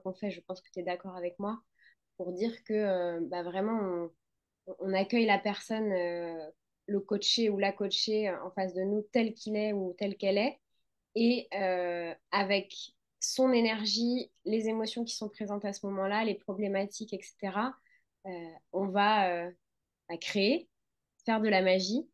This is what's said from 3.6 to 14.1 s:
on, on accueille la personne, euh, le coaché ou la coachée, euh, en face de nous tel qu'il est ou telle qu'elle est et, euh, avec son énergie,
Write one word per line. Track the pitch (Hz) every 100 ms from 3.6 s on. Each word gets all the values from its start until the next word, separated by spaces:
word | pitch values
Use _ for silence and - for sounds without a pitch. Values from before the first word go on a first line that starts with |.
| 214 226 190 175 170 - _ _ _ _ -
on, | -
on | 190
accueille | 190 196 233
la | 226 196
personne, | 208 202 - 220 214
euh, | 185 175 175 170 165 156 - _ _
le | - 202
coaché | 202 202 - - 220
ou | 196
la | 196
coachée, | 196 196 - - 214 208
euh, | 180
en | 185
face | 196 190
de | 175
nous | 190 208 208
tel | 247 226
qu'il | 220 220 214
est | 214
ou | 202 185 -
telle | 202 196
qu'elle | 196 196
est | 247 - _ _ _ _ _
et, | 220 233 247 -
euh, | 196 190 180 175 175 170 - _
avec | 202 196 202 190 - - _ _ _
son | - - 262
énergie, | 240 226 220 214 208 233